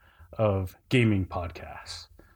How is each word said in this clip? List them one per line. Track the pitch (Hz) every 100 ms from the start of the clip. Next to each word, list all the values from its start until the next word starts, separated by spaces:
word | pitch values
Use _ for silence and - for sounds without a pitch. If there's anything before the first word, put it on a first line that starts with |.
| _ - - -
of | 107 98 95 - -
gaming | 131 113 101 92
podcasts. | 92 82 - 76 - - - - - _